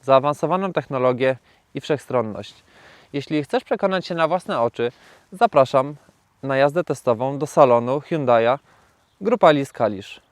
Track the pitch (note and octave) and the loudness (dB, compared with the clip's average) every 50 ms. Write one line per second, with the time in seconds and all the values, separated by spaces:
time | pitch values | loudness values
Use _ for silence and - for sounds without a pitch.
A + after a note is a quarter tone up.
0 | _ - C3+ C3+ B2+ D3 D3 - - D3+ E3+ F#3 G3 F#3+ F3 - C3+ _ C#3+ C3 | _ 4 4 4 4 2 -2 -2 -2 -2 -2 -2 -2 -2 -4 -6 -6 _ -6 0
1 | B2+ B2+ B2+ A#2+ C3 C3 C3 A#2+ _ _ _ _ _ _ _ C#3+ - - D#3 B2+ | 0 0 0 2 0 -2 -2 -2 _ _ _ _ _ _ _ -16 -6 -4 -6 -6
2 | - _ C3 B2 A2+ A2 G2+ - G#2 - - _ _ _ _ - - - - - | -4 _ -4 -4 -4 -4 -8 -12 -14 -16 -20 _ _ _ _ -20 -20 -20 -20 -20
3 | _ _ - C#3+ C3+ - D#3 D3+ C#3+ - - B3+ - - C4 G#3+ - F#3+ F#3+ F#3 | _ _ -10 -10 -8 -4 -4 -4 -4 -2 -6 -6 -4 -4 -6 -4 -2 -2 -4 -4
4 | E3 - F3+ E3+ E3 D#3 E3 F#3 - - G3 C3+ A#2 A#2+ _ - A#2+ A#2+ - _ | -6 -6 -4 -2 -2 -2 -2 -4 -4 -6 -4 -2 -2 -2 _ -2 -4 -4 -6 _
5 | _ - - _ _ _ - F#3 - - - D3+ C3+ - - C3+ C3 C#3+ D3 C#3+ | _ -20 -20 _ _ _ -2 0 0 2 4 2 2 4 2 0 0 0 -8 -14
6 | _ _ _ _ _ _ _ _ - C3+ C3+ C3+ C3+ D3 C#3+ F3 F3 - D3 - | _ _ _ _ _ _ _ _ -8 -4 0 2 2 2 2 -2 -4 -4 -6 -4
7 | - - A#2+ G#2+ B2 C3+ C#3 C#3+ D3+ C#3+ - E3+ D3 B2+ A#2+ A#2+ A#2 B2 C3 D3+ | -2 -2 -2 0 -2 -6 -4 -6 -8 -2 4 4 6 6 6 2 2 0 -4 -6
8 | C#3+ - E3+ D#3+ C#3+ B2 A#2+ A#2 A2+ A#2 B2+ C#3+ _ _ _ _ _ _ _ _ | -4 -6 -6 -4 0 2 2 2 4 2 0 -2 _ _ _ _ _ _ _ _
9 | _ _ _ _ F#3+ G3+ A#3 A3+ - E3+ D3+ C#3+ C#3 - _ - B2 G#2+ G#2 F#2+ | _ _ _ _ -4 -4 -2 4 4 4 4 4 0 -6 _ -4 -4 -2 -2 -6
10 | G2+ - - - _ _ | -14 -16 -20 -20 _ _